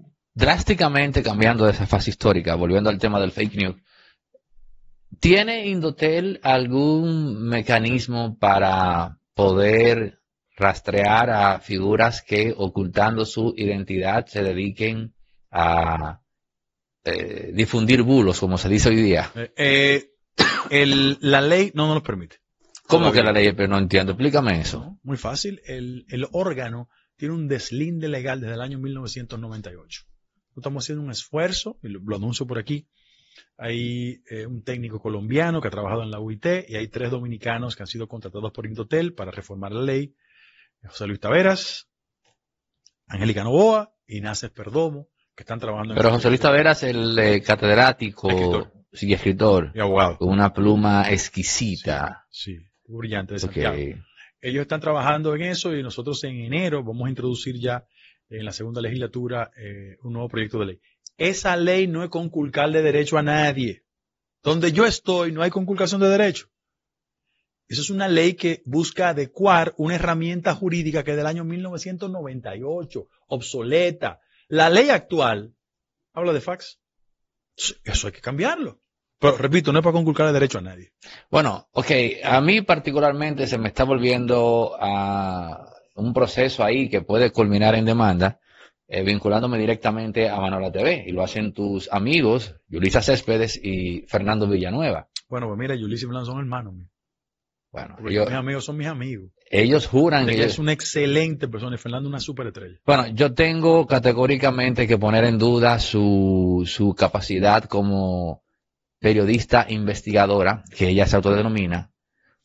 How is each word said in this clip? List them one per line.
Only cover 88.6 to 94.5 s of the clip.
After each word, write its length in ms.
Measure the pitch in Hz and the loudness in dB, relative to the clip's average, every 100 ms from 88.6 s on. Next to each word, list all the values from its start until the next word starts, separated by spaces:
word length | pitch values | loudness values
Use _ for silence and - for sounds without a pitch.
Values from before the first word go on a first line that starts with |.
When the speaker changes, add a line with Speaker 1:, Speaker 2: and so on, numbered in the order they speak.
| - _ _ | -20 _ _
Speaker 1:
eh, 160 | 98 | -4
vinculándome 560 | 95 104 104 107 123 117 | -2 0 2 0 0 0
directamente 720 | 107 110 113 110 113 110 110 | 0 0 -2 -4 -4 -2 0
a 100 | 101 | 0
Manola 320 | 95 95 95 | -2 -2 -4
T 100 | 92 | -2
V, 220 | 104 170 92 | -2 -2 -4
y 60 | |
lo 100 | 90 | -4
hacen 320 | 92 110 107 | -4 -4 -6
tus 380 | - 101 98 - | -4 -4 -4 -4
amigos, 640 | 101 110 165 117 123 113 - _ | -4 0 2 2 0 -2 -14 _
Yulisa 320 | 78 92 131 | -4 0 2
Céspedes 580 | 104 131 - 113 113 - | 2 0 0 0 -2 -4
y 420 | 101 95 90 87 - | -6 -6 -6 -8 -4
Fernando 400 | 107 98 107 | -4 -2 0
Villanueva. 600 | 104 | 0